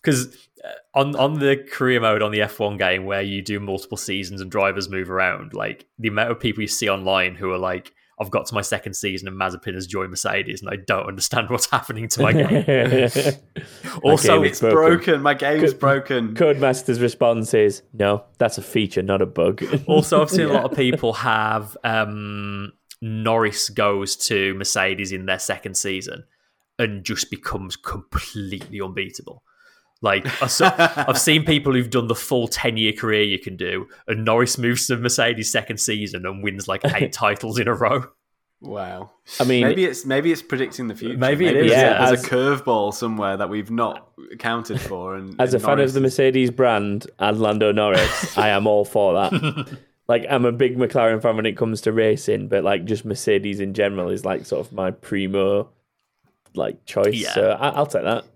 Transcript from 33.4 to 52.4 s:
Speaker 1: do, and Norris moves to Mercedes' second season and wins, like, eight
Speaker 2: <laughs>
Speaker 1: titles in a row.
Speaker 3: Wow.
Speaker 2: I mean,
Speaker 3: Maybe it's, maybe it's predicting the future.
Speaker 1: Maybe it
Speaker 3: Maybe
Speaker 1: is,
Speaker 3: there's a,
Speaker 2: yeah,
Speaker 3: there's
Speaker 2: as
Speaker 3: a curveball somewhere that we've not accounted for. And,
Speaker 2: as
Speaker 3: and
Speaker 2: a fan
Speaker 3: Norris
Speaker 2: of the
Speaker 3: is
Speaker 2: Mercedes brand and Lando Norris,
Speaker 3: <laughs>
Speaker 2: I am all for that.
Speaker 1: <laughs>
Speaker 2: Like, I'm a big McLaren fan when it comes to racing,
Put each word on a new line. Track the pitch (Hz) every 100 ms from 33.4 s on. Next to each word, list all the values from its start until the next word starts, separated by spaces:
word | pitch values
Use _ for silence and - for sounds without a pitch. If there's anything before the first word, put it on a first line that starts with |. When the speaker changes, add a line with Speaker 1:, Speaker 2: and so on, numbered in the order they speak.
| - 92
Speaker 1:
do, | 90 92 104 - -
and | 110 110
Norris | 113 123 -
moves | 120 120 -
to | 120
Mercedes' | 120 - 117 110 107
second | 117 - 104
season | - 107 104 92 90
and | 98
wins, | 101 98 95
like, | 95 147
eight | 110 -
Speaker 2:
<laughs> |
Speaker 1:
titles | - 104 101 113 113
in | 117
a |
row. | 113 113 135 127 _ _ _ _ _
Speaker 3:
Wow. | - 104 92 92 - _ - -
Speaker 2:
I |
mean, | 127 127
Speaker 3:
Maybe | 123 190
it's, | 185 131
maybe | 135 135 160
it's | 156
predicting | - 131 131 - 120
the |
future. | 101 113 127
Speaker 1:
Maybe | 127 147 175
it |
Speaker 3:
Maybe | 135 117
Speaker 1:
is, |
Speaker 3:
there's | 123
a, | 123
Speaker 2:
yeah, | 101 127
Speaker 3:
there's | 123
Speaker 2:
as | -
Speaker 3:
a |
curveball | 127 135 139 135 113 104
somewhere | 101 117 110 101 95
that | 104
we've | 104 101
not | 117 110 - - - -
accounted | - 113 117 113 120
for. | - 92 90 95
And, | 95 -
Speaker 2:
as | 127
Speaker 3:
and | 127
Speaker 2:
a | 120
fan | 139
Speaker 3:
Norris | 135
Speaker 2:
of | 135
the | 131
Speaker 3:
is |
Speaker 2:
Mercedes | 127 135 131 127
brand | 120 127 107 104 101 - _
and | 101 107
Lando | 107 107 107
Norris, | 104 104 92 98 - 180 -
Speaker 3:
<laughs> |
Speaker 2:
I | 107
am | 98 107
all | 104
for | 101 113 98
that. | 90 95 185 147 151 131 131
Speaker 1:
<laughs> | _ _ -
Speaker 2:
Like, | 117 -
I'm | 135
a | 120
big | 120 131 123
McLaren | 123 135 113 110
fan | 117
when | 113 110
it | 98
comes | 113 110
to | -
racing, | 110 110 104 - 104